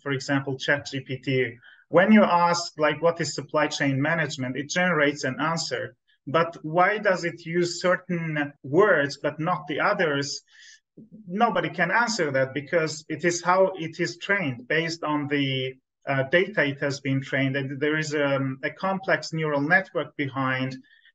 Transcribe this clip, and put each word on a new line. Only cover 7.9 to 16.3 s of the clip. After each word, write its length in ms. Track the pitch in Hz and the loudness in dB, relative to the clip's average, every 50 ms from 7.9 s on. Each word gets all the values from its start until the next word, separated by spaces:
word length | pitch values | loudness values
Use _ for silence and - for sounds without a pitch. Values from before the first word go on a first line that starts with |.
| 185 180 - - 175 170 165 160 151 147 147 143 - _ | 0 0 -2 -4 -4 -4 -4 -4 -2 -2 -4 -4 -6 _
words 560 | - 135 139 156 - 208 180 151 139 139 139 - | -8 0 4 4 6 6 6 4 2 0 -4 -4
but 200 | - 147 139 151 | -4 -4 -4 -2
not 260 | 156 175 180 170 - | -2 -2 -2 -2 -4
the 140 | - 147 131 | -6 -4 0
others? 600 | 160 190 208 202 180 156 143 139 143 139 - - - _ _ - - - - _ _ _ _ - - - - - - | 0 0 2 2 0 0 0 -2 -4 -4 -8 -12 -14 _ _ -20 -20 -20 -20 _ _ _ _ -20 -20 -20 -20 -20 -14
Nobody 440 | 175 175 208 233 226 185 180 160 156 | -8 0 0 0 2 2 0 -2 -2
can 200 | - 185 175 170 | -2 -2 -2 0
answer 400 | 196 226 240 233 - - 165 143 | 2 2 0 0 0 -2 -2 0
that 200 | 131 135 131 131 | 2 0 0 0
because 520 | - 147 143 - 180 165 160 156 156 - - - | -2 -8 -6 0 0 0 0 0 -4 -8 -10 -10
it 160 | 156 147 - | -8 -2 0
is 180 | 175 165 - | 0 0 0
how 300 | - 175 185 190 190 185 - | 0 2 4 4 4 2 2
it 220 | - 165 160 - - | -4 -8 -10 -4 -4
is 200 | 170 160 - - | -4 -4 -4 -8
trained 500 | - - 202 202 170 135 123 123 123 - | -2 -2 -2 0 0 -2 -4 -6 -4 -2
based 360 | 151 160 165 165 165 - 156 | 0 0 0 -2 -4 -4 -4
on 240 | 151 151 147 143 139 | -2 -2 -2 -2 0
the, 460 | 147 143 139 135 131 131 131 131 131 - _ _ _ _ _ | 0 0 0 0 -2 -2 -4 -6 -8 -12 _ _ _ _ _
uh, 180 | 139 139 135 131 | -2 0 0 0
data 400 | 135 | 2